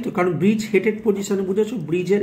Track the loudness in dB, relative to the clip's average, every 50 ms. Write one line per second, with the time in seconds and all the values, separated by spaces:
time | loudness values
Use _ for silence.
0 | 0 -2 -2 0 0 0 0 2 2 2 2 2 0 0 0 2 2 2 0 0
1 | 0 0 0 0 -2 -2 -2 -2 -2 0 0 0 0 0 -2 -6 -4 -2 -2 -2
2 | 0 2 2 2